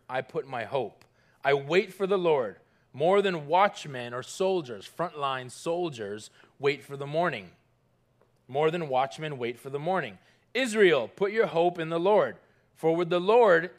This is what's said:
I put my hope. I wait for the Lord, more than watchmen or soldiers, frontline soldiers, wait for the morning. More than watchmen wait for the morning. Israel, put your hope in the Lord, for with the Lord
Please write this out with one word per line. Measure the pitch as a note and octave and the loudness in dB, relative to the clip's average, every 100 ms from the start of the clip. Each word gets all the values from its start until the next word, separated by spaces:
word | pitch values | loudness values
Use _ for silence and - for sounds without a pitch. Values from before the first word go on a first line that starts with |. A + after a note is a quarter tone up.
| - | -8
I | C3 | -8
put | B2+ E3 C3+ | -6 -8 -8
my | B2+ G#2 | -8 -4
hope. | C3+ G#2+ - _ _ _ _ | -4 -4 -10 _ _ _ _
I | C3+ | 0
wait | C#3+ C#3 F3+ G#3+ | 0 2 0 0
for | - F#3+ | -4 -2
the | G3 | 0
Lord, | E3+ D3 A2 F#2+ _ _ _ | 2 2 0 -8 _ _ _
more | B2+ D#3+ G3+ | -2 2 2
than | G3 E3+ C#3+ | 2 -2 0
watchmen | F3 G3+ - D3+ C3 A#2+ | 2 2 0 -10 -10 -8
or | B2 | -10
soldiers, | B2 - F#3+ F#3 C3+ G2+ - | -10 -4 -2 -2 -4 -12 -12
frontline | - F3 D3+ C#3 C3 B2+ | -8 -6 -4 -4 -4 -8
soldiers, | - E3 E3+ F3 A#2+ G2+ G#2+ - _ _ - | -10 -6 -4 -4 -6 -10 -10 -14 _ _ -2
wait | C#3 C#3 | -2 -2
for | B2+ C#3 | -8 -12
the | C#3 | -4
morning. | D#3 F3 A#2+ F2+ _ _ _ _ _ _ _ _ _ - | -2 0 -2 -10 _ _ _ _ _ _ _ _ _ -6
More | C3+ D#3 | 0 0
than | F3 D3+ | 0 -2
watchmen | B2+ C3+ - D#3 C#3 | 0 -2 -4 -10 -6
wait | A#2+ B2 | -6 -8
for | C#3 | -10
the | C#3+ | -6
morning. | D#3+ F#3 B2+ F#2+ _ _ _ | -2 -2 -4 -10 _ _ _
Israel, | A#3 C4 G#3+ F#3 C#3+ G#2+ | -4 0 4 6 6 0
put | - G3 | -2 0
your | A3 F#3 | 2 2
hope | E3 F3 F3 | 2 2 0
in | D#3+ | -4
the | E3 | 0
Lord, | F3+ G#3 C3 F2+ _ _ _ _ | 4 4 2 -4 _ _ _ _
for | D#3+ | 0
with | E3 E3+ | 2 2
the | F3 | 0
Lord | F#3 A#3 A3 E3 F3 | 4 6 6 4 2